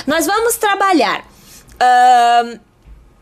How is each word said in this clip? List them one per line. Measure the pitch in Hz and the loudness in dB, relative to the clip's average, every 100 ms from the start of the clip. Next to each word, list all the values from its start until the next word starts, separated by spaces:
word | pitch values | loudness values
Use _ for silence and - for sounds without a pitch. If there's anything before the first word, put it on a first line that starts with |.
| - | -6
nós | 311 302 | -4 -2
vamos | 415 466 - | -2 -4 -4
trabalhar, | 427 392 392 339 208 156 - _ - - - - | -4 -2 0 0 -2 -4 -12 _ -20 -20 -18 -4
ahn, | 247 247 247 247 240 240 233 226 _ _ - - _ _ | 0 4 4 4 4 0 -2 -8 _ _ -20 -20 _ _